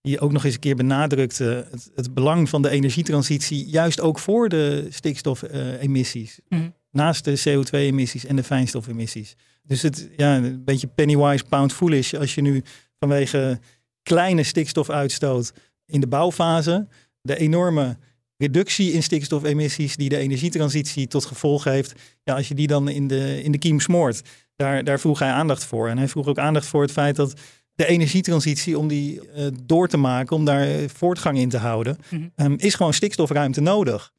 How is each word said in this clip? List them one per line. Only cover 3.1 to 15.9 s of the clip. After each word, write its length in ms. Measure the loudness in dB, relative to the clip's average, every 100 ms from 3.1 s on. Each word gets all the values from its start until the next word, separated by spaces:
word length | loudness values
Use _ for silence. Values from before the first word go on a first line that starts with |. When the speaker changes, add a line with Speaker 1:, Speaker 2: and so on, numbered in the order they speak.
| 0 0 -2 -2 -4 -2
Speaker 1:
juist 340 | 0 0 2
ook 180 | 0 0
voor 300 | 0 2 2
de 380 | 2 0 -2 -6
stikstof, 540 | -6 -6 -4 -4 -4
eh, 400 | -6 -8 -6 -4
emissies. 580 | 0 0 0 -6 -12 -18 _
Speaker 2:
Mhm. 200 | -4 -4 -10 _
Speaker 1:
Naast 340 | 0 0 0
de 160 | -2 0
C 20 | 2 2
O 60 |
twee-emissies 600 | 0 0 0 0 0 -4 -2
en 100 | -2
de 60 |
fijnstofemissies. 920 | 0 0 0 -4 -8 -8 -8 -10 -14 -18 _ _
Dus 200 | _ -2
het, 260 | 0 -2 -12 0
ja, 200 | 2 2
een 280 | 0 -4
beetje 220 | -2 -2 -2
penny 300 | 0 4 4
wise, 260 | 4 2
pound 280 | 0 2 2
foolish 420 | 2 2 2 0
als 200 | -4 -4
je 60 | 0
nu 220 | 0 0 -2 -18 _ _
vanwege 640 | 0 2 2 0 0 -4 _ _ _ _
kleine 400 | 0 2 4 2
stikstofuitstoot 1080 | 2 -2 -2 -2 -2 -2 -2 -2 0 0 -4 -10 _ _
in 140 | _